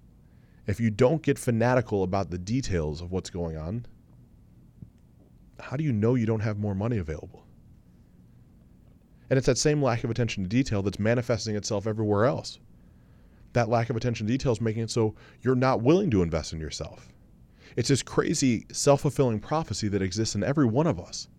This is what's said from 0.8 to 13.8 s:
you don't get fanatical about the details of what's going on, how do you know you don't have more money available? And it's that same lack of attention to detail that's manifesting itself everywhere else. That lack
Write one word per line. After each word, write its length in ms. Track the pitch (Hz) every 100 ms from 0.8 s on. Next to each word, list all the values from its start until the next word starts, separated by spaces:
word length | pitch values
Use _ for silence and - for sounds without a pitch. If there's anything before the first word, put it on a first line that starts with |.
you 100 | 113
don't 320 | 107 127 156
get 160 | - 135
fanatical 640 | - 113 117 127 120 101
about 280 | 92 98 95
the 80 | 90
details 600 | 90 127 127 92 76 76
of 120 | 87
what's 180 | 92 -
going 260 | 90 85 80
on, 300 | 78 120 117 - - - - - - - - - - - - - - - - -
how 160 | - 135
do 80 |
you 80 | 156
know 240 | 110 110 127
you 100 | 110
don't 140 | 113
have 180 | 110 104
more 160 | 104
money 240 | 95 113 117
available? 480 | 78 76 - - - - - - - - - - - - - - - - - - _ - -
And 60 | 131
it's 100 | 139
that 120 | 127
same 220 | 156 147
lack 220 | 135 117
of 80 | 120
attention 320 | 113 117 -
to 60 | 92
detail 340 | 117 131 107
that's 160 | 98 90
manifesting 560 | 104 120 117 113 113
itself 320 | 104 - 104 104
everywhere 380 | 107 107 101
else. 340 | 120 165 - - - - - - - - - - -
That 160 | 123 110
lack 200 | 117